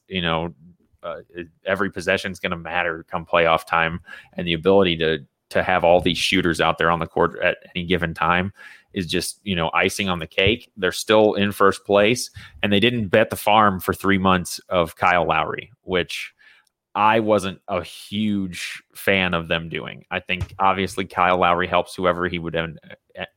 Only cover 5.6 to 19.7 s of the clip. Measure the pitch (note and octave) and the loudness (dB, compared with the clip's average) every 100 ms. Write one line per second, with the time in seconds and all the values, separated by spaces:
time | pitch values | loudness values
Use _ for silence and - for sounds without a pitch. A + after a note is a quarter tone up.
5.6 | F2+ F2+ E2 F2 F2+ D#2+ - F#2+ E2+ D#2+ | 0 2 4 4 2 0 0 0 0 2
6.6 | E2 E2 E2 E2+ E2 - E2+ - F2 - | 0 2 0 0 -2 0 0 0 -2 -2
7.6 | - F2+ E2+ F2 E2+ E2 E2 F2 F#2+ - | -8 -10 -2 -2 -2 -2 0 0 -2 -8
8.6 | - - _ G#2 E2 F2 - - G2+ F2+ | -20 -20 _ -8 -4 -4 -4 -8 -6 -2
9.6 | D#2+ E2+ F#2+ - G2 F2 D#2+ - G2 B2 | 0 0 -2 -2 -4 -4 -4 0 0 0
10.6 | - - F2+ - - A2 G#2+ G2+ G#2 - | -6 -4 -4 -2 2 4 4 2 -2 2
11.6 | G2 - - G2+ G#2 B2+ - - - - | 2 2 2 4 4 2 -4 -14 -20 -6
12.6 | G#2+ G2+ A#2 B2 G2 A2 A2 G2 - G#2+ | 0 2 2 2 2 2 2 0 2 6
13.6 | G#2 F#2 - F2+ G2 G2 F#2+ F2+ E2+ - | 4 2 -2 -2 0 2 4 2 0 -10
14.6 | - F#2 D#2+ - F#2 F2 E2 D#2+ D#2 - | -2 0 0 0 2 4 2 0 -2 -6
15.6 | - _ - F2+ E2+ - - _ - _ | -12 _ -4 -2 -2 -6 -12 _ -20 _
16.6 | _ _ _ G2 G#2+ A2+ G#2+ G#2 F#2+ F2+ | _ _ _ 2 4 4 2 2 0 -8
17.6 | - F#2 E2 - - G#2 G#2+ G2+ F#2+ F2 | -6 -6 -6 -12 -8 -4 -2 -2 -4 -8
18.6 | - - - - - G2 F2+ E2+ E2 E2+ | -10 -12 -16 -4 0 2 0 -2 -2 -4
19.6 | E2 | -4